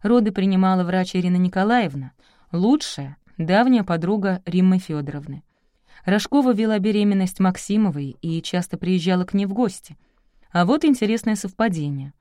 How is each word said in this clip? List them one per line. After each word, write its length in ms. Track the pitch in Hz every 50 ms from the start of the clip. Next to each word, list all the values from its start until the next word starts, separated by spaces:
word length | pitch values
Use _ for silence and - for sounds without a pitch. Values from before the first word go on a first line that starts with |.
Роды 300 | - 208 240 247 214 214
принимала 520 | 190 - 190 196 190 185 190 185 185 185 180
врач 320 | 170 180 185 185 185 -
Ирина 200 | 185 175 180 180
Николаевна, 760 | 180 180 180 185 190 190 208 240 247 220 165 139 139 135 127 _ _ _ _ _ _ _ _
лучшая, 640 | - 170 180 220 277 302 - - - - 139 135 139 _ _ _ _
давняя 460 | - 165 160 185 208 240 262 254 233 196
подруга 580 | 185 175 165 160 170 208 214 190 196 185 180 _
Риммы 320 | - 170 180 185 190 190 185
Федоровны. 640 | 185 - 156 151 147 143 147 143 143 147 139 - - _ _ _ _ _ _ _ _ _ - - -
Рожкова 500 | - 190 214 202 - - 285 277 254 240
вела 240 | 202 226 220 220 208
беременность 600 | 185 214 208 208 208 208 202 190 190 185 185 -
Максимовой 800 | 190 185 185 - - - 202 214 220 196 147 143 143 135 - _ -
и 180 | 165 165 165
часто 380 | 165 - - 180 175 - - 180
приезжала 460 | - 175 185 180 160 185 185 180 180
к 100 | 185 -
ней 100 | 196 202
в 80 | 190 196
гости. 420 | 214 254 208 - - _ - 151 _ _ _ _ _ _ _ _ _ _ _
А 140 | - 175 175
вот 200 | 175 254 302 330
интересное 500 | 311 277 247 226 208 226 233 - 226 214
совпадение. 760 | 196 - 196 - - 214 233 180 160 147 143 143 139 135 139 - _